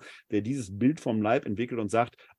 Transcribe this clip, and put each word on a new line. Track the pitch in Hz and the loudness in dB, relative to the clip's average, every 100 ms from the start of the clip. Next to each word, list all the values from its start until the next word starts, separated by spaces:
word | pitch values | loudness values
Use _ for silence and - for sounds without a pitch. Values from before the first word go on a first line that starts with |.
| - - _ | -2 -20 _
der | 104 | -2
dieses | 104 139 101 101 | -2 -6 -6 2
Bild | 123 160 | 2 2
vom | 127 110 | -2 0
Leib | 107 131 120 | 2 2 0
entwickelt | 101 123 120 | -4 -4 -4
und | 104 | 0
sagt, | 113 120 - - | 0 0 -4 -20